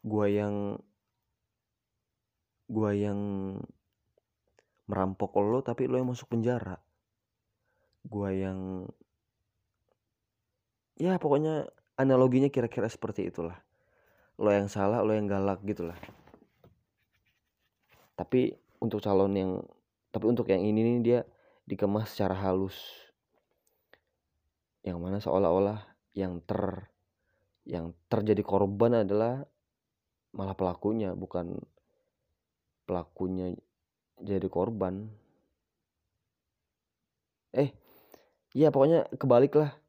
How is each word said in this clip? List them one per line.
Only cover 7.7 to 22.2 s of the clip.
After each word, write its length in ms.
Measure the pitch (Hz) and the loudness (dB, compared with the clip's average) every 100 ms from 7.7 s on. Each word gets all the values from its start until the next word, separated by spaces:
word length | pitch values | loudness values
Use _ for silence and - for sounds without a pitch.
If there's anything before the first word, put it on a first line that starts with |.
| _ _ _ - | _ _ _ -12
Gua 280 | 104 101 | -6 -4
yang, 560 | 95 95 95 95 92 92 - _ _ _ _ _ _ _ _ _ _ _ _ _ _ _ _ _ _ _ _ | -2 -4 -6 -8 -10 -12 -18 _ _ _ _ _ _ _ _ _ _ _ _ _ _ _ _ _ _ _ _
ya 200 | 170 185 | 0 2
pokoknya 480 | 151 143 156 156 - _ _ | 2 2 2 -2 -6 _ _
analoginya 560 | - 135 131 131 127 139 | 0 4 6 6 6 2
kira-kira 400 | 135 117 - 110 | 2 -2 -2 -4
seperti 400 | - - 101 90 | -4 -8 -6 -6
itulah. 320 | 87 85 87 _ _ _ _ _ _ _ - | -6 -8 -10 _ _ _ _ _ _ _ 0
Lo 80 | 104 | 2
yang 160 | 101 101 | 4 2
salah, 360 | 104 98 117 104 | 0 0 2 2
lo 80 | |
yang 160 | 107 104 | 0 0
galak 320 | 98 98 95 | 0 0 -2
gitulah. 360 | 101 101 85 82 - - - - _ _ - _ _ _ _ _ _ _ _ _ _ _ _ _ _ | -4 -6 -6 -10 -18 -20 -20 -20 _ _ -20 _ _ _ _ _ _ _ _ _ _ _ _ _ _
Tapi 400 | - - 127 127 - _ _ | -12 0 2 2 -4 _ _
untuk 240 | 117 107 | -4 -2
calon 320 | 104 95 98 | 2 4 4
yang, 180 | 98 95 92 - _ _ _ _ | 2 -2 -4 -8 _ _ _ _
tapi 160 | 107 107 | -2 2
untuk 160 | 120 98 | 2 2
yang 160 | 92 | 2
ini 200 | 104 107 113 | 4 2 4
nih 120 | 120 | 2
dia 180 | 117 120 - _ _ _ - | 4 2 0 _ _ _ -12
dikemas 480 | 98 101 104 110 | -2 0 0 -4
secara 240 | - | -2